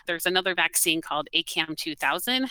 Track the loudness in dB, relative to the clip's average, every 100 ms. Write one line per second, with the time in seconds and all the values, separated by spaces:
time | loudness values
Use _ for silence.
0 | -6 -2 2 2 2 2 2 2 2 2
1 | 0 -4 -2 -2 -2 -2 -2 -4 -6 -2
2 | 0 0 0 -2 -2